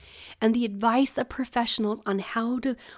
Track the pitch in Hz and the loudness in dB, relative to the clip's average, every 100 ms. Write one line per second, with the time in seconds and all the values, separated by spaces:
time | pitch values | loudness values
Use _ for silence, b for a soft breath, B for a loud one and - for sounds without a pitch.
0 | B B B B 220 240 233 202 226 247 | B B B B 2 2 0 0 2 4
1 | 269 - 240 - 247 - 233 - 214 214 | 4 0 -4 -4 -2 0 0 0 0 -2
2 | - 196 - 226 233 247 277 233 B | -2 -2 -2 -2 -2 0 -2 -4 B